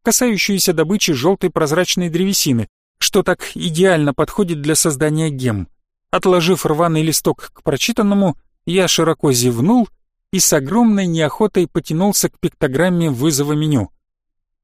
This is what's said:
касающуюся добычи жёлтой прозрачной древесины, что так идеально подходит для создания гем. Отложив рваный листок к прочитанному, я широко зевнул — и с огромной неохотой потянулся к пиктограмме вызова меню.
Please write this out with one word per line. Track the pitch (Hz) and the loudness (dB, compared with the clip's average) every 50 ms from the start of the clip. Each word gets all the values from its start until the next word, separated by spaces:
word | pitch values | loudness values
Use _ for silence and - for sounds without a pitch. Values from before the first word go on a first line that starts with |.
| _ | _
касающуюся | 233 220 - 254 247 214 180 - - 202 185 - - 175 | 0 0 2 2 0 0 0 -2 -2 0 0 0 0 0
добычи | 156 156 156 202 202 - - 160 | 0 0 0 0 0 0 -2 -2
жёлтой | 123 123 175 196 - - 175 | 0 0 0 0 0 -2 -2
прозрачной | - 165 160 143 151 175 180 - - 185 180 175 | -2 -2 -2 0 0 0 0 0 -2 -2 -2 -2
древесины, | 156 165 190 196 202 - - 156 127 113 107 - _ _ _ _ _ _ | -2 -2 -2 0 0 0 0 0 0 0 -2 -4 _ _ _ _ _ _
что | - - - 202 - | -6 0 0 0 2
так | - 175 - - - - | 0 -2 -2 -6 -10 -8
идеально | - - 175 156 160 185 190 180 160 147 147 135 | -6 -6 -4 0 2 2 4 4 2 0 0 0
подходит | - 156 - - - 208 170 170 147 | -2 -4 -2 -2 -2 -2 -2 -4 -4
для | 143 147 160 | -2 -2 0
создания | 139 - 170 147 131 156 151 151 156 160 160 | 0 0 0 0 0 -2 -2 0 0 -2 -2
гем. | 143 127 127 123 107 101 90 - _ _ _ _ _ _ _ _ | -4 -2 -2 -2 -2 -2 -6 -8 _ _ _ _ _ _ _ _
Отложив | - 180 - 190 180 180 160 170 190 - - | -4 0 2 2 2 2 2 2 0 0 0
рваный | 165 156 147 175 170 160 156 156 | -2 0 0 0 0 0 0 0
листок | 160 151 - - 170 - - - - - | 0 -2 0 -2 -2 -2 -2 -8 -18 -20
к | - _ | -8 _
прочитанному, | 160 143 131 - - 233 - 214 202 202 202 196 180 - - _ _ _ _ _ | -4 -2 -2 -2 -2 0 0 0 2 2 2 2 0 -2 -4 _ _ _ _ _
я | - 170 190 185 | -2 0 0 2
широко | 160 - - 160 165 156 - - 151 | 2 0 0 2 0 0 0 0 0
зевнул — | 131 120 120 127 120 113 127 185 240 254 220 - - _ _ _ _ _ _ _ | 2 2 2 0 0 0 2 2 2 2 0 -2 -6 _ _ _ _ _ _ _
и | - 185 | -2 -2
с | - - 175 | 0 2 2
огромной | 151 135 135 190 233 240 226 208 196 190 | 0 0 0 0 2 4 4 2 2 0
неохотой | 180 165 160 160 151 - - 214 214 - 190 175 | 0 0 0 -2 -2 0 -2 -2 0 0 0 -2
потянулся | - - 170 - - 156 160 190 208 196 - - 165 | 0 -2 -6 -4 -2 -2 0 0 0 2 0 -2 -2
к | - _ | -4 _
пиктограмме | - 170 - _ - 139 127 139 170 185 180 175 170 160 | -6 -6 -4 _ -4 -2 0 0 0 2 2 0 0 0
вызова | 135 117 135 165 151 131 143 143 151 | -2 0 0 0 0 0 -2 -2 -2
меню. | 151 156 151 151 127 98 - _ _ _ _ _ _ _ _ _ _ _ _ _ _ | -2 0 0 0 0 0 -4 _ _ _ _ _ _ _ _ _ _ _ _ _ _